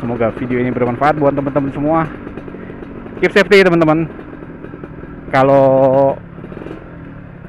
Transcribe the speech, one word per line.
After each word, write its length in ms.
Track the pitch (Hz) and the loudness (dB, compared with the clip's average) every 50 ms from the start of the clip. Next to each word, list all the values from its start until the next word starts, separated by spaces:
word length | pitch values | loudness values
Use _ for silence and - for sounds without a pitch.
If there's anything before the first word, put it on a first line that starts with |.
Semoga 320 | 123 117 120 117 117 107 - | -4 -4 -2 0 0 0 0
video 240 | - 131 123 127 | -2 -4 -2 0
ini 160 | 123 123 127 117 | 0 0 0 0
bermanfaat 480 | 123 123 120 120 117 139 151 151 151 | 0 0 0 0 2 2 2 2 4
buat 160 | 143 139 139 | 2 2 2
teman-teman 320 | 143 139 139 135 147 139 135 | 0 -2 -2 -2 -2 -2 -2
semua. 300 | 131 147 143 151 165 160 160 - - - - - - - - - - - - - - - - - - - - - - - | -4 -2 -2 0 0 0 0 -2 -6 -12 -14 -14 -14 -14 -14 -14 -14 -14 -14 -16 -14 -14 -16 -16 -14 -14 -14 -14 -4 -2
Keep 140 | 180 170 - | -2 2 2
safety, 260 | 208 185 175 202 196 | 2 4 6 6 6
teman-teman. 480 | 185 180 170 170 165 156 156 165 165 - - - - - - - - - - - - - - - - - - - - - - - - - | 8 6 6 4 4 4 4 2 0 -4 -6 -12 -16 -16 -16 -16 -16 -16 -16 -16 -16 -16 -14 -14 -14 -16 -14 -16 -16 -16 -16 -16 -8 0
Kalau 880 | - 135 135 139 139 139 135 131 135 131 135 131 131 139 139 139 143 - - - - - - - - - - - - - - - - - - - - - - - - - - | 2 4 6 6 6 6 6 6 6 6 4 4 6 4 4 2 2 -2 -8 -16 -16 -16 -16 -14 -14 -14 -14 -14 -14 -14 -16 -16 -16 -16 -16 -16 -16 -16 -18 -18 -18 -18 -18